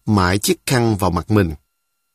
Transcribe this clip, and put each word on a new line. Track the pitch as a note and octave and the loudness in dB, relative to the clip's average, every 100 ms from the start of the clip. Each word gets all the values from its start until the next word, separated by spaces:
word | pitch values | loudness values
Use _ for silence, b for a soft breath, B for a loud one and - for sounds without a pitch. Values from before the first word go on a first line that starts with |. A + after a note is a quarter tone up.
| - | 0
mãi | G#2 F2+ G2+ | 0 2 0
chiếc | - F3+ - | -2 -4 -2
khăn | C3 A#2 G2+ | 0 0 0
vào | F#2+ | -2
mặt | E2+ E2 | -4 0
mình. | G#2+ F2 D2 _ _ _ _ _ | 0 0 -4 _ _ _ _ _